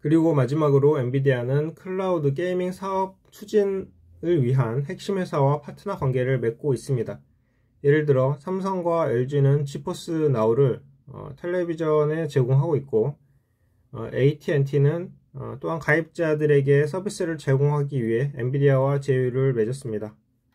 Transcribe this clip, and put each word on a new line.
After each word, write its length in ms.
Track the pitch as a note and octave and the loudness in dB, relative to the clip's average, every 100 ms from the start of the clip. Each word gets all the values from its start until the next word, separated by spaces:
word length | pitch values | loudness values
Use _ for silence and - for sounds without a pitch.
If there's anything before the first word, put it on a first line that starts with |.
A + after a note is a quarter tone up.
그리고 320 | D3+ E3 E3 | 2 2 4
마지막으로 680 | D3+ B2 D3 D3+ C#3 C#3+ D3+ | 2 0 0 2 4 4 2
엔비디아는 760 | B2 C#3 C#3 B2+ B2 C#3 D#3+ | 0 0 2 0 0 -2 -2
클라우드 580 | D#3+ F#3 F#3 F#3+ F3 C#3+ | -8 -8 -4 -2 0 0
게이밍 380 | C3+ F3+ F3+ F3+ | -2 -2 -2 -4
사업 480 | F#3 G3 F#3+ F#3+ F#3+ _ | -6 -6 -4 -4 -8 _
추진을 560 | - G#3 G#3+ G3 F#3+ - _ _ - | -20 -2 0 0 -2 -8 _ _ -10
위한 640 | E3 F3 A#2+ C3 A#2 A#2+ | 0 2 2 2 0 -2
핵심 340 | C#3+ F#3 - G3 | -6 -8 -6 -4
회사와 420 | F3+ D#3+ C#3 D3 | -2 0 0 0
파트너 360 | - C#3+ G3+ G3 | -6 -12 -10 -4
관계를 420 | C#3 B2+ B2+ C3 | -2 -2 -2 0
맺고 340 | A#2 A2+ D3 | -2 -4 -4
있습니다. 480 | A#2+ - C3 G#2 G2+ _ _ _ _ _ _ | -4 -2 -4 -4 -8 _ _ _ _ _ _
예를 240 | C#3+ D3+ D3+ | 2 2 4
들어, 300 | C3 C3 C#3+ | 2 2 -2
삼성과 720 | - F#3+ F#3+ F#3+ E3+ E3+ D3+ | -4 -4 -2 -2 0 0 0
엘지는 540 | A#2+ B2+ C#3+ C#3 C#3+ | 0 0 2 4 2
지포스 640 | C#3 - - E3+ - D#3+ D3+ | 0 -6 -8 -10 -6 0 0
나우를, 540 | A#2+ A2 A#2+ C#3 G#2+ - _ - | 2 2 4 2 0 -8 _ -20
어, 240 | G2+ G#2 - | -16 -16 -10
텔레비전에 920 | F3 F3+ E3+ D#3+ D#3 D3+ D3+ D#3 D#3 | -6 -4 -4 -2 0 2 2 -2 -2
제공하고 480 | C#3 A#2+ C3+ E3+ C#3 | 0 2 2 2 -2
있고, 400 | - A2+ B2 C#3+ _ _ _ _ _ _ _ | 0 0 0 -4 _ _ _ _ _ _ _
어, 180 | A#2 A#2 | -12 -8
에이티앤티는, 1000 | B2 C3+ D3+ - D3+ C#3 C#3+ C#3+ E3 F#3 - _ | 2 2 2 -2 0 0 2 2 0 -8 -16 _
어, 240 | C3+ A#2 A#2+ | -16 -14 -10
또한 220 | E3 E3 | -8 -6
가입자들에게 1040 | - D3+ D#3+ - D#3+ D3+ D3+ C#3+ C#3 C#3+ D3 | 0 0 -2 -4 -2 0 4 4 6 4 2
서비스를 500 | F#3 G3 - F3 D#3+ | -2 -6 -6 -4 -4
제공하기 720 | C#3+ C3+ C#3+ D3 C#3+ C#3 A2+ | 0 2 2 0 -2 -2 0
위해 260 | A2+ C#3+ C#3 | 0 0 -4
엔비디아와 640 | B2 C#3 C#3+ C3+ C3+ C#3+ | -4 2 4 4 2 0
제휴를 520 | C#3 C3 B2+ B2 C3+ | 0 0 2 0 0
맺었습니다. 640 | A#2+ A2 C3+ A#2 G#2+ G#2+ - _ _ _ | 0 -2 -2 -6 -8 -8 -14 _ _ _